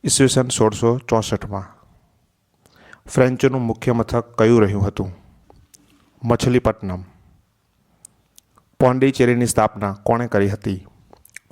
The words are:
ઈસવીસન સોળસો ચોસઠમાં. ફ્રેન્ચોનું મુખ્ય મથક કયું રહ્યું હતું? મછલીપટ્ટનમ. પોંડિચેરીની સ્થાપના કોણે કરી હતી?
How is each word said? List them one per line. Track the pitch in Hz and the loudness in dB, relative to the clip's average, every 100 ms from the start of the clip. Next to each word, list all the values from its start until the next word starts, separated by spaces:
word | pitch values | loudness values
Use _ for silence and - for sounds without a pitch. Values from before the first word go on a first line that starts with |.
ઈસવીસન | - - 131 131 127 | -2 2 2 2 -2
સોળસો | - 110 98 117 123 | 0 0 2 -2 -2
ચોસઠમાં. | - 113 104 107 101 98 95 _ _ _ _ _ _ _ _ _ _ _ - - - | -2 -2 -2 -6 -6 -12 -14 _ _ _ _ _ _ _ _ _ _ _ -20 -20 -6
ફ્રેન્ચોનું | - 127 127 135 131 | 0 2 2 0 0
મુખ્ય | 120 113 - | -4 -4 -2
મથક | 117 - 120 - - | -2 -2 -4 -6 0
કયું | 110 117 | 4 6
રહ્યું | 101 101 98 | 4 0 -2
હતું? | - 95 90 _ _ _ - _ _ _ _ _ _ | -4 -10 -10 _ _ _ -20 _ _ _ _ _ _
મછલીપટ્ટનમ. | 117 117 127 123 117 107 98 90 92 _ _ _ _ _ _ _ _ _ _ _ _ _ _ _ _ _ | -2 0 2 0 0 -4 -8 -10 -14 _ _ _ _ _ _ _ _ _ _ _ _ _ _ _ _ _
પોંડિચેરીની | 127 127 135 131 123 120 120 | 2 4 0 2 0 2 0
સ્થાપના | - 110 104 101 | 0 0 -2 -8
કોણે | 98 - 117 120 | -6 -4 -4 -2
કરી | 104 101 | 0 0
હતી? | 104 110 92 - _ _ _ _ - _ | -2 -6 -8 -10 _ _ _ _ -20 _